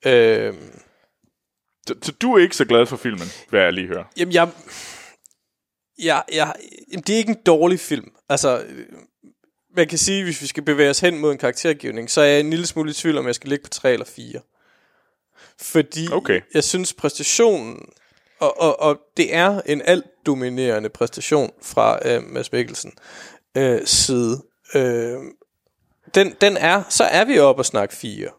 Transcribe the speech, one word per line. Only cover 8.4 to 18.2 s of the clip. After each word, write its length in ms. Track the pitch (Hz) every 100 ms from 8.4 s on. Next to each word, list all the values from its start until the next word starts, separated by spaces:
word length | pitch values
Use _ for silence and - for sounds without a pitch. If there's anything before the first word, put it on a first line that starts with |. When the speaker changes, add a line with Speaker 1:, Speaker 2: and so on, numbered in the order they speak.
| 143 123 -
Speaker 1:
øh, 180 | 69 - - - _ _ _ _ _ _ 180
man 120 | 156
kan 100 | 160
sige, 260 | - 196
hvis 180 | 185 151
vi 40 | 143
skal 160 | -
bevæge 280 | 147 143 143
os 100 | 143
hen 180 | 180 170
mod 140 | 151
en 60 | 139
karaktergivning, 720 | 131 127 170 147 127 113 117
så 100 | -
er 40 |
jeg 160 | 147 147
en 100 | 151
lille 160 | 160 175
smule 240 | - 156
i 40 |
tvivl, 240 | 147 170 151
om 80 | 127
jeg 80 |
skal 160 | 120 139
ligge 120 | 143
på 60 | -
tre 220 | - 135
eller 140 | 120 113
fire. 340 | - 117 - _ _ _ _ _ _ _ _ _ _ - _
Fordi 480 | - 165 143 156 160
Speaker 2:
Okay. 280 | 165 - 90 -
Speaker 1:
jeg 100 | 156
synes, 280 | 147 185 180
præstationen, 960 | - 151 - 151 - 233 190 113 - - _ _ _